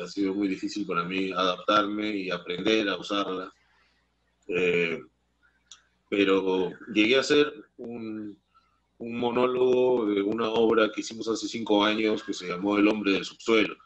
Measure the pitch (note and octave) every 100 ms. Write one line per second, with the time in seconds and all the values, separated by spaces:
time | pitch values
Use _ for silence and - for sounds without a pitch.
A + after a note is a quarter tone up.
0 | F2 G2 F#2+ F#2+ G2+ F#2+ G2+ G#2 F#2 E2+
1 | E2+ F#2+ F#2+ F2+ F#2 F2+ - G#2 G2+ G#2
2 | G#2+ G#2 F#2 F2 F2 F2+ G2 A2 G2+ F2+
3 | E2+ G2+ F#2 F#2 F#2 _ _ _ _ _
4 | _ _ _ _ - F2+ F2+ F2 E2+ D#2
5 | - _ _ _ _ _ _ - _ _
6 | _ G2+ G2 F#2+ F#2+ F#2 F2 - - G#2
7 | A2 C3+ C3 D3 D3 - - - A#2+ A#2
8 | A2 A2 G#2 G2 _ _ _ _ _ _
9 | A#2 A#2 A#2+ A#2 B2+ B2+ B2+ B2+ B2+ B2
10 | G#2 G2+ G2 A2+ A2 A2+ A2+ A2+ G#2+ G#2
11 | - A2+ A2 G#2+ G#2 A#2+ A2 G#2 G#2 G#2+
12 | A2 G#2+ - G2 F2+ F2+ G2+ G#2 G#2 G#2+
13 | G2 F#2+ F2 - - A2 G2+ -